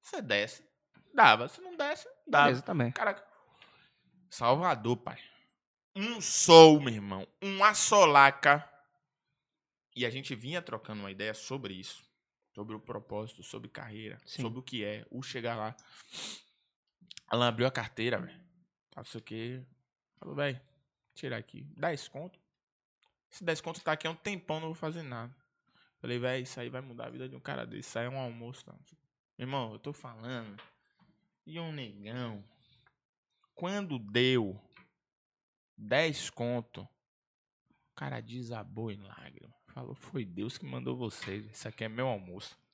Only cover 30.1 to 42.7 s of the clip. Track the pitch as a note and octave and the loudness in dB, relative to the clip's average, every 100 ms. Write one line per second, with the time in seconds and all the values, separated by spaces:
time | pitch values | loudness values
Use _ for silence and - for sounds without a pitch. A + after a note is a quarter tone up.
30.1 | A2+ A#2 B2+ A2 G2+ - _ _ _ _ | -16 -10 -10 -12 -18 -20 _ _ _ _
31.1 | _ _ _ - D#3+ E3 D3+ A#2+ G2+ G2+ | _ _ _ -16 -12 -10 -10 -12 -14 -12
32.1 | B2 A#2+ G#2 G2+ _ _ _ _ _ _ | -10 -10 -10 -16 _ _ _ _ _ _
33.1 | _ _ _ _ - F3 G3+ F#3+ C3+ G#2 | _ _ _ _ -10 -6 -6 -6 -8 -2
34.1 | A2+ B2+ B2+ G#2 F#2+ _ - - _ _ | 2 4 2 0 -6 _ -20 -20 _ _
35.1 | _ _ _ _ _ _ - G#2+ C3 E3 | _ _ _ _ _ _ -20 -2 0 0
36.1 | C#3+ - - A#2+ B2 A2+ - F#2 _ _ | -2 -10 -8 -6 -6 -8 -16 -18 _ _
37.1 | _ _ _ _ _ _ _ _ - C#3+ | _ _ _ _ _ _ _ _ -14 -12
38.1 | B2+ A2+ A#2+ A#2 A#2 G2 G2+ A2+ G#2 G2 | -10 -12 -14 -12 -12 -12 -10 -10 -10 -18
39.1 | - - C2+ - _ _ - B2 C3+ - | -20 -20 -20 -20 _ _ -18 -16 -16 -12
40.1 | C#3 G2+ F2 G#2+ - C#3+ B2+ B2+ B2+ A#2 | -10 -10 -8 -8 -10 -12 -10 -8 -8 -8
41.1 | - - G2 G#2+ G#2+ A#2 - A2 A2+ C3 | -10 -12 -12 -12 -14 -16 -10 -10 -6 -4
42.1 | G#2+ F#2 F2+ - - _ | -4 -8 -16 -16 -20 _